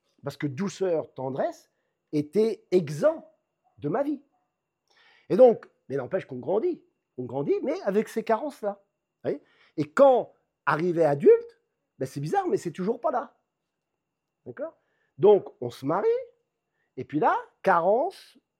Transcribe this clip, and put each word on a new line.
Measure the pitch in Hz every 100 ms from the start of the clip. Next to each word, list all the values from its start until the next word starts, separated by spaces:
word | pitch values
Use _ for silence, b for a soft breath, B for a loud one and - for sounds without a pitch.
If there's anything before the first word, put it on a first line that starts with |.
| _ _
Parce | 139 -
que | 147
douceur, | 127 196 - 190 160 -
tendresse | - 131 127 311 320 _ _ _ _ _
était | 151 147 208 220 - _
exempt | 180 139 151 294 320 - _ _ _ _ _
de | 147
ma | 214
vie. | 285 277 _ _ _ _ _ _ _ b b b b
Et | 180
donc, | 254 - - _ -
mais | 135
n'empêche | 123 - -
qu'on | 127
grandit. | 139 202 359 311 _ _ _ -
On |
grandit, | 127 131 147 403
mais | 254 349
avec | 277 196 214
ces | 226
carences-là. | 220 220 294 - 208
Vous | 202 _ _ _ _ -
voyez ? | 294 b b b -
Et | 147
quand | - 269 247 - _ _ _ -
arrivé | 151 175 165
adulte, | 156 143 233 466 - _ _ _ _ _
ben |
c'est | - 143
bizarre, | 151 392 370
mais | 208
c'est | 175
toujours | - 185 262
pas | 320
là. | 247 277 _ _ _ _ _ _ _ _ _ _ _
D'accord ? | 127 123 320 - _ _ _ -
Donc, | 190 202 - _
on | 120
se | - 135
marie, | 180 453 494 480 _ _ _ _ _ _ -
et |
puis | 123 147
là, | 254 427 480 _
carence, | 190 170 175 226 349 - - _ _